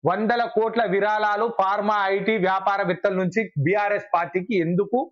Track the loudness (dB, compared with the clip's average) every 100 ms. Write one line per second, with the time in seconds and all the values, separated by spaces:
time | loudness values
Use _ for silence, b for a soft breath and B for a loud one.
0 | 0 0 0 0 0 0 0 0 0 2
1 | 2 0 0 0 -2 0 0 2 0 0
2 | 2 0 0 0 2 2 0 0 -2 0
3 | 0 0 0 -2 -4 -2 0 2 0 -2
4 | 0 -2 0 -4 -2 -2 0 0 0 -2
5 | -4